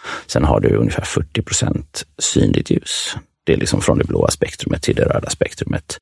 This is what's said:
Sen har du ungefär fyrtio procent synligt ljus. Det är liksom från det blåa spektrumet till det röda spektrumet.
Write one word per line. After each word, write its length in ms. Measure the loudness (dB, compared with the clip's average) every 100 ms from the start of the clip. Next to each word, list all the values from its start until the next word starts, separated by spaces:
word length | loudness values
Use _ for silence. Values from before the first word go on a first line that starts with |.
| -12 -12 -4
Sen 160 | 0 4
har 140 | 4
du 160 | 4 4
ungefär 280 | 2 0
fyrtio 380 | -2 -4 -2 -4
procent 600 | -2 -2 0 -2 -6 -12 -12 -6
synligt 500 | 0 4 4 4 2
ljus. 440 | 0 -2 -6 -6 -10 -14 _ 0
Det 80 |
är 40 | 2
liksom 240 | 2 2
från 160 | 2 2
det 60 |
blåa 280 | 2 2 2
spektrumet 500 | 0 -8 -8 -4 -2
till 140 | 0 0
det 80 |
röda 260 | 0 0 -4
spektrumet. 680 | -4 -4 -4 -6 -6 -6 -16